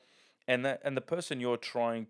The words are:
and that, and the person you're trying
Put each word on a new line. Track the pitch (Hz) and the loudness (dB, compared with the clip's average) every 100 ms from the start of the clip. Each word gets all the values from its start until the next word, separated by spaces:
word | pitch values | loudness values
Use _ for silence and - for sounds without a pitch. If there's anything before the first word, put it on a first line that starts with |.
| _ _ - _ - | _ _ -20 _ 0
and | 127 135 | 2 2
that, | 127 143 | 0 -2
and | 131 | -2
the | |
person | - 170 - 131 | 0 -2 -2 -2
you're | 123 117 | 0 0
trying | - 120 117 113 | 0 0 2 0